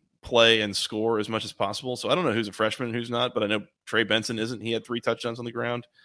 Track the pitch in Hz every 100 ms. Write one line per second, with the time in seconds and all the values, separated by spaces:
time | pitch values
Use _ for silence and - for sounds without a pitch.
0 | _ _ - 117 117 110 107 98 - 110
1 | 113 110 107 110 104 - 101 107 131 123
2 | 110 151 160 110 104 - 110 - 120 117
3 | 117 120 123 120 104 107 98 _ - 107
4 | 110 110 110 113 110 117 110 113 110 117
5 | 120 117 120 117 120 117 120 120 - _